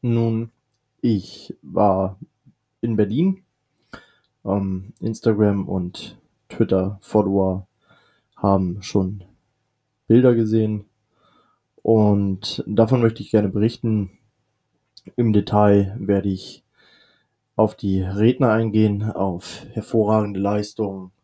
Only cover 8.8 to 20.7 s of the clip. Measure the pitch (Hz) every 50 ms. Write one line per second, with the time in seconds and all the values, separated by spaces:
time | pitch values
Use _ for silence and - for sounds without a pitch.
8.8 | - - - 107 92 92 104 101 90 _ _ _ _ _ _ _ _ _ _ _
9.8 | _ _ _ _ _ _ 113 123 127 127 120 117 113 107 110 113 110 107 107 104
10.8 | 101 _ _ _ _ _ _ _ _ _ _ _ _ _ _ _ _ _ _ _
11.8 | _ - 113 110 107 104 104 101 101 98 95 95 - - - - - - 107 110
12.8 | 113 113 131 123 117 113 113 - 101 - - 107 104 98 95 104 104 117 - -
13.8 | - 117 110 107 101 92 _ _ _ _ _ _ _ _ _ _ _ _ _ _
14.8 | _ _ _ - _ - _ - 120 113 107 104 98 - - 104 104 101 101 101
15.8 | 98 95 101 113 104 98 101 98 92 98 95 92 - - - - _ _ _ _
16.8 | _ _ _ _ _ _ _ _ _ _ _ _ _ _ _ - 110 107 - _
17.8 | - 98 95 95 92 92 95 101 107 120 131 131 139 120 107 113 113 110 101 107
18.8 | 110 107 101 101 107 104 - - 98 98 90 85 - - - - - - - 113
19.8 | 107 - - 113 104 104 110 107 104 104 101 95 98 101 104 104 104 -